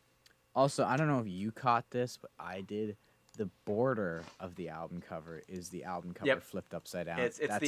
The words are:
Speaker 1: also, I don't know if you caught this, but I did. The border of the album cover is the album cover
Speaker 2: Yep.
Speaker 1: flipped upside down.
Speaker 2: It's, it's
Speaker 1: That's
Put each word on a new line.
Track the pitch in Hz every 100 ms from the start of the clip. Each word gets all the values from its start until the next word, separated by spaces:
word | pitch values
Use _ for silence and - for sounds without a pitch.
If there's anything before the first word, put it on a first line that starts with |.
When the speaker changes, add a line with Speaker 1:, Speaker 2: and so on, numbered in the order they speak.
| _ _ _ _ _ 127
Speaker 1:
also, | 139 - 110
I | 131
don't | 156
know | 131
if | 110
you | 90 107
caught | - 127 117 -
this, | 123 123 -
but | - -
I | 85 95
did. | 98 104 107 98 _ _ _ -
The | 98 - -
border | 104 131 113 92 82 80 -
of | 92 87
the | 82
album | 80 80 87 -
cover | 82 78 80 -
is | 92 87
the | 90
album | 71 90 87
cover | 87 139
Speaker 2:
Yep. | 92
Speaker 1:
flipped | - 95 -
upside | 85 - 90 82
down. | 82
Speaker 2:
It's, | 120 -
it's | 143
Speaker 1:
That's | 104